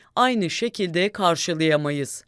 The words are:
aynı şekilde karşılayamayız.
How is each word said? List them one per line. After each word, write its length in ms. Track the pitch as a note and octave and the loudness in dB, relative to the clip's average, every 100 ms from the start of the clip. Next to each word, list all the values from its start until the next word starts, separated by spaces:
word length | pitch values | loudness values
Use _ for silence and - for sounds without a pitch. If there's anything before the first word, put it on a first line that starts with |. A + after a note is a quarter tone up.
| _ - | _ 0
aynı 340 | B3 A#3 E3+ | 2 2 -2
şekilde 600 | - A#3 A3 F#3 E3+ G3+ | -2 -4 -2 -2 0 -2
karşılayamayız. 1120 | G#3 F3+ E3 - D#3+ D#3+ D3+ D3 C#3+ C3+ - | 2 2 2 0 0 2 2 0 -4 -6 -10